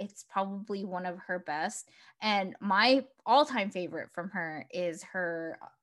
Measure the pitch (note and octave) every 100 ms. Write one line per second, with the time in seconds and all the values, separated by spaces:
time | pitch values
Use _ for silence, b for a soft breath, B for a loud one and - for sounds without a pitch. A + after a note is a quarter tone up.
0 | G#3 - - - G3 G3 G3+ G3+ G3 F3+
1 | F3+ F3+ - F3+ F3 D3+ F3 - - b
2 | b _ G#3+ G3+ F#3+ - G3+ F#3+ A#3 C4+
3 | C4 _ - B3+ D4 B3+ G3+ F#3+ E3+ D#3+
4 | - - F3+ F#3+ E3 D#3 - F3+ F3 D#3+
5 | - F#3+ F3 E3 E3 - - -